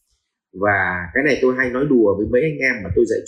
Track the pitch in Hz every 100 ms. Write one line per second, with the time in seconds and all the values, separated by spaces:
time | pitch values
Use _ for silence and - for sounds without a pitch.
0 | _ _ _ _ _ 92 101 98 92 90
1 | 87 123 147 120 127 127 131 123 147 127
2 | 104 95 107 123 156 143 135 117 92 -
3 | 113 107